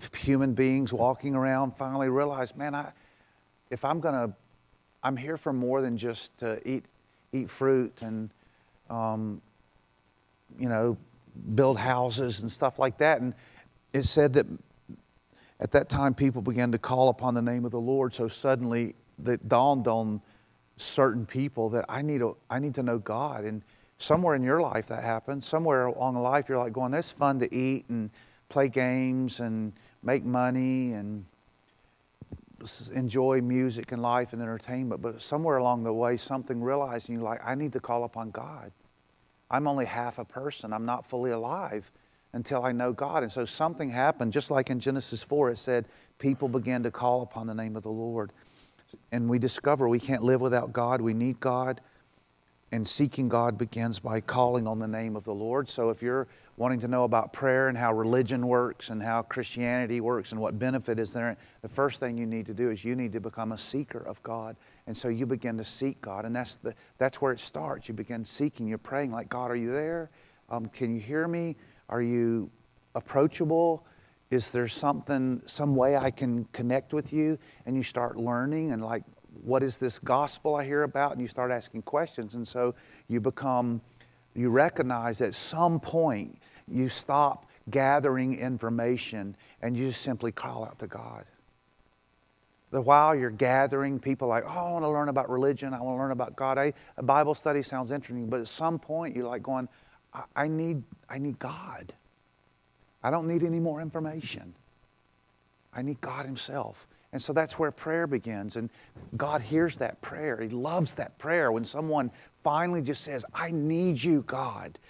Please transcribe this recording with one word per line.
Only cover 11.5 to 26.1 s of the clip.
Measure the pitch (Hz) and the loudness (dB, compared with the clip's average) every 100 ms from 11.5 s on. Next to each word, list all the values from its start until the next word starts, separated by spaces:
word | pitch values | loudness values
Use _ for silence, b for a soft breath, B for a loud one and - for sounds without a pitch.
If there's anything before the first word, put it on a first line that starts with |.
build | 110 135 117 | 4 6 4
houses | 127 123 123 113 131 101 | 2 2 2 0 -2 -2
and | 110 | -4
stuff | - 135 - | 0 0 2
like | 135 - | 0 4
that." | 151 143 | 4 4
And | 123 B B B B _ _ | 2 B B B B _ _
it | 139 | 2
said | 131 156 147 | 4 6 6
that | 127 - - - _ - - _ _ _ b b - | 6 2 -2 -16 _ -20 -20 _ _ _ b b -8
at | - | 2
that | 143 139 | 2 4
time, | 135 139 | 2 2
people | 123 139 120 | 2 2 2
began | 107 117 123 | -2 0 2
to | 117 | 0
call | - 127 131 | 2 4 6
upon | 120 127 | 4 2
the | 120 | 0
name | 120 123 | 0 0
of | 120 | -2
the | 120 | -2
Lord. | 117 135 127 | 0 2 0
So | - 117 | 0 -4
suddenly | - 139 131 123 117 117 - _ - | 0 2 2 2 0 -2 -6 _ -6
it | 120 120 110 | -2 -2 4
dawned | 120 139 139 113 | 4 6 4 2
on | 113 110 104 b b b b _ - | 0 0 -4 b b b b _ -10
certain | - - 135 117 110 | -2 4 4 4 -2
people | 131 139 - 113 | -2 -2 0 0
that | 113 - | 0 -2
I | 127 | -2
need | 151 143 | -2 0
to, | 117 - - | 0 -2 -6
I | 127 | -4
need | 147 131 | -2 -2
to | |
know | 123 117 | 0 -2
God. | 101 110 147 123 | -2 -4 -4 -4
And | 107 107 b b b - | -6 -8 b b b -4
somewhere | - 160 180 | 2 4 6
in | 139 | 4
your | 127 160 | 4 4
life | 147 - - | 2 0 -4
that | 113 | -4
happened. | 113 113 - 139 | -2 -2 -4 -6
Somewhere | - 156 165 135 123 | -2 0 4 4 4
along | 117 127 | 0 0